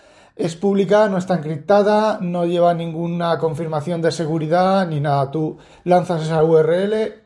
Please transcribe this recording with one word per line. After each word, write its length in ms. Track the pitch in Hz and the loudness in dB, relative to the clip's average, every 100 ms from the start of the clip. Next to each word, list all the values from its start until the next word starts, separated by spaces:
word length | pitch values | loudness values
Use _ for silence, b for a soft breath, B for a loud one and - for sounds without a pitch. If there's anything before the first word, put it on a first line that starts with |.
| b b b - | b b b -6
es 160 | 262 - | -6 -2
pública, 500 | 202 196 185 208 214 | -2 0 2 2 2
no 80 | 190 | 0
está 160 | 185 | -2
encriptada, 840 | 175 151 156 - 202 202 214 214 214 | -4 -4 -6 2 2 4 2 0 -2
no 240 | 175 175 175 | -4 -2 -2
lleva 260 | 175 175 | 2 2
ninguna 640 | 165 170 160 170 170 170 165 | 2 -4 -6 -4 -2 -2 0
confirmación 640 | 165 151 160 156 156 170 | -2 -4 -6 -6 -4 -2
de 100 | 165 | -2
seguridad 800 | - 156 160 151 175 185 196 180 | -2 -2 -4 0 0 2 2 0
ni 100 | 151 | -2
nada. 320 | 147 139 139 | 0 0 -2
Tú 280 | 160 156 - B B | -2 -4 -6 B B
lanzas 380 | 170 180 175 165 | 2 2 2 -4
esa 200 | 156 160 | -2 0
U 140 | 160 160 | 4 4
R 280 | 156 175 | 4 2
L 300 | 202 220 214 - | 0 -2 -4 -8